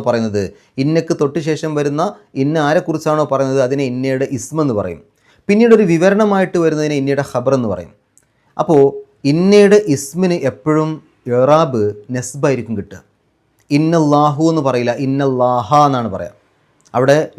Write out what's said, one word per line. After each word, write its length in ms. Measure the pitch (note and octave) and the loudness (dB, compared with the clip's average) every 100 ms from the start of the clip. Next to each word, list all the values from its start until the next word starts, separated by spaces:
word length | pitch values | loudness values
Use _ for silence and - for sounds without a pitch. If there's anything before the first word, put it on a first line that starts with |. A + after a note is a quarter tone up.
| A#2+ | 0
പറയുന്നത്, 360 | A#2+ A2+ G2+ F2+ - _ - | -2 -2 -4 -6 -10 _ -4
ഇന്നക്ക് 300 | C#3 E3 D#3+ E3+ | -2 0 -2 -2
തൊട്ട് 180 | D3 E3+ D3+ | -2 -2 -4
ശേഷം 240 | D3 D#3 D3 | -4 -4 -4
വരുന്ന 240 | C#3+ D3 G3 - _ C3+ | -2 -2 -4 -8 _ -4
ഇന്ന 120 | C#3 D#3+ D3 | -2 0 0
ആരെക്കുറിച്ചാണോ 560 | E3+ F3+ D#3 D#3 D3+ C#3 | 0 -2 -4 -2 -2 0
പറയുന്നത് 300 | C3+ C3+ C3+ B2 | -2 0 0 0
അതിനെ 160 | C#3 C3+ | -2 -4
ഇന്നയുടെ 360 | B2 C3+ C3 C3+ B2+ | -4 -4 -4 -4 -6
ഇസ്മ 220 | - D#3 D3 | -6 -4 -2
എന്ന് 100 | G#2+ | -2
പറയും. 200 | F2+ E2 - _ _ _ - | -4 -8 -18 _ _ _ -2
പിന്നീട് 240 | G#3 A#3 G#3+ | 2 6 6
ഒരു 80 | F#3+ | 4
വിവരണമായിട്ട് 640 | E3 F#3 G3+ G#3 G3 F#3 F3+ | 2 2 2 2 0 0 0
വരുന്നതിനെ 320 | E3 D3+ D3+ D3 | 0 0 -2 -2
ഇന്നയുടെ 240 | C3+ C#3 C#3 | -2 -2 -4
ഖബർ 220 | B2+ B2 C3 | -6 -2 -2
എന്ന് 120 | A2+ | -2
പറയും. 200 | F2 E2+ _ _ _ _ _ _ - | -6 -10 _ _ _ _ _ _ -6
അപ്പോൾ 200 | - D3 C#3 - - _ C#3 | 2 4 4 0 -12 _ -2
ഇന്നയുടെ 460 | D#3 F#3+ G#3 G3+ G#3 G#3 C3+ | 0 4 6 6 4 2 -2
ഇസ്മിന് 420 | - E3+ F#3 F3 - | -4 -4 -2 0 -4
എപ്പോഴും 400 | - D#3 D#3 D#3 D#3 - _ B2 A#2+ | -4 -2 0 -2 -6 -14 _ -4 0
ഇറാബ് 440 | C3 D#3 D#3 A#2+ G#2 G2+ - B2 | 4 4 2 0 -2 -4 -8 -8
നെസ്ബായിരിക്കും 600 | A#2+ C#3 D3 B2+ G#2+ G#2 | -8 -4 -2 -2 -4 -8
കിട്ടുക, 200 | - F#2+ - _ _ _ _ _ - D3 | -10 -16 -20 _ _ _ _ _ -2 0
ഇന്നല്ലാഹു 680 | D#3+ E3 D3 D3 D3 C#3+ D#3+ | 2 2 2 2 2 2 0
എന്ന് 120 | D#3+ C3+ | 0 0
പറയില്ല, 260 | B2 B2 A#2+ C3+ | 0 -2 -2 -2
ഇന്നല്ലാഹ 640 | C3+ C#3 B2+ B2 B2 G2+ D3 D3 | -2 -2 0 0 0 0 2 2
എന്നാണ് 240 | C3 A2+ F#2 | 0 -4 -8
പറയുക. 200 | E2+ - _ _ _ _ _ A#2 | -10 -16 _ _ _ _ _ 0
അവിടെ 200 | C3 D3 - | 2 2 0